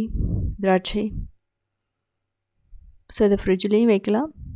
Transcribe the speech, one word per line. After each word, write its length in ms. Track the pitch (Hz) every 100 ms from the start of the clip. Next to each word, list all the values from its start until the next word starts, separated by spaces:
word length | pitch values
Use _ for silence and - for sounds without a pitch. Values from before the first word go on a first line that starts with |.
| 220 - - - - -
திராட்சை. 460 | 196 185 190 208 214 - - - _ _ _ _ _ _ _ _ _ _ _ _ _ - - _ _
So, 100 | -
இதை 140 | 208 202
ஃப்ரிட்ஜ்லேயும் 540 | - 190 202 208 233
வைக்கலாம். 380 | 202 208 214 311 - -